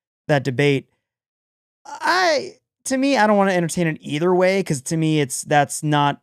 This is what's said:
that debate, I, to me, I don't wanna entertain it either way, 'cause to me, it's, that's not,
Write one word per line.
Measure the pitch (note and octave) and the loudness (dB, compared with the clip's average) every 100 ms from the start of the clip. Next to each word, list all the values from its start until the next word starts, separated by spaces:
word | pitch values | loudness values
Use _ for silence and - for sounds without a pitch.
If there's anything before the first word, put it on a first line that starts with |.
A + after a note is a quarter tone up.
| _ _ - | _ _ -2
that | D3 | -2
debate, | C3+ B2 C#3+ C#3 - _ _ _ _ _ _ _ _ _ - | 0 0 0 0 -4 _ _ _ _ _ _ _ _ _ -20
I, | - D#4 F4+ F4+ D4 - - _ _ | -6 -2 0 2 0 -4 -14 _ _
to | - C4 | -6 -2
me, | C#4 C4 | 0 2
I | G#3+ | 4
don't | G#3 | 4
wanna | G3 | 2
entertain | F3+ E3 - E3 | 2 0 -2 -2
it | D3+ | -4
either | - D3 F3 | -6 -2 0
way, | F3+ F#3 G3 | 2 2 2
'cause | F#3 D3 | -2 -4
to | - D#3+ | -4 -2
me, | D#3+ D#3 | 0 0
it's, | C#3 - | -2 -6
that's | - D3 C#3 - | -2 0 0 -2
not, | D3+ D3 C#3+ C#3 | -2 0 0 -2